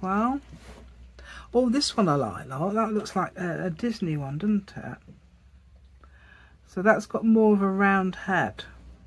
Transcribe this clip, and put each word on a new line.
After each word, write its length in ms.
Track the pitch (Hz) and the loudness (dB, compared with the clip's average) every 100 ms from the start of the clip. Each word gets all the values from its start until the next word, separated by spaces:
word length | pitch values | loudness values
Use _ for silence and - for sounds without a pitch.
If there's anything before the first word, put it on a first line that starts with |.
well. 380 | 185 202 233 277 - - - - - - - - - - - | -4 0 0 -2 -8 -20 -20 -20 -20 -20 -20 -20 -20 -20 -2
Oh, 180 | 233 254 | 2 2
this 260 | 254 285 - | 2 0 2
one 120 | 185 | 2
I 80 | 143 | 2
like, 320 | 113 90 135 | 0 -6 -10
like, 240 | 131 185 | -6 -2
that 200 | 208 226 | 0 0
looks 220 | 214 208 | -2 -4
like 240 | 196 226 - | -4 -4 -4
a, 280 | 175 156 180 | -6 -4 -6
a 40 | |
Disney 460 | 160 240 220 175 151 | -4 -6 -4 -4 -4
one, 220 | 135 147 | -6 -4
doesn't 340 | 208 208 196 - | -2 -2 -2 -12
it? 220 | 127 - - - _ _ - - _ - - - - - - - - - _ | -12 -14 -16 -20 _ _ -20 -20 _ -20 -20 -20 -20 -20 -20 -20 -20 -20 _
So 160 | - | 0
that's 240 | 196 214 - | 4 4 2
got 180 | - | -2
more 280 | 226 220 214 | 4 6 6
of 100 | 208 | 4
a 80 | 196 | 2
round 460 | 190 202 196 185 - | 2 2 2 0 -4
head 480 | - 180 113 - - - - - | -2 0 0 -4 -16 -18 -20 -20